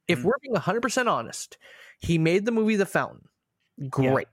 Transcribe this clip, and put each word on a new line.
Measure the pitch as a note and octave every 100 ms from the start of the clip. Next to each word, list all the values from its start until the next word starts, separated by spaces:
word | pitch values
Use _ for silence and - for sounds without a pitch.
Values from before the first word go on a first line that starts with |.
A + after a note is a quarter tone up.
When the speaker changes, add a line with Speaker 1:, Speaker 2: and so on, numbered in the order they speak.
| -
Speaker 1:
if | E3
Speaker 2:
Mm. |
Speaker 1:
we're | D#3+ C4
being | C#4 G#3+
a |
hundred | - G#3
percent | A#3+ C4 A#3+
honest, | D3 A2+ - - - - - - -
he | - E3
made | D#3+ F3+ G#3+
the |
movie | A3+ G#3+ G#3+
The | F#3+
Fountain. | D#3+ C3 - _ _ _ _ _ -
Speaker 2:
Yeah. | C3+ C3+ C3
Speaker 1:
Great. | C3 -